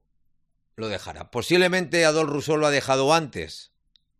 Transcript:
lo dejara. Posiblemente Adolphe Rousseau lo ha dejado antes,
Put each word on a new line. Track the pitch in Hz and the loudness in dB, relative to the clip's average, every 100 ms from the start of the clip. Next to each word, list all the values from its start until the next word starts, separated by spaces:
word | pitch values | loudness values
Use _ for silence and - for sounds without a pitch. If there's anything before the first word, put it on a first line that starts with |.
| _ _ _ _ _ _ _ - | _ _ _ _ _ _ _ -10
lo | 110 | -8
dejara. | 95 92 85 - | -8 -10 -14 -10
Posiblemente | 120 110 175 180 185 170 170 | -6 0 2 2 0 -2 2
Adolphe | 160 156 151 | 2 2 0
Rousseau | 143 139 156 | -2 -2 0
lo | 151 | 2
ha | |
dejado | 147 - 135 135 | 0 0 2 4
antes, | 165 143 95 76 - - _ _ _ _ | 2 0 -10 -12 -14 -20 _ _ _ _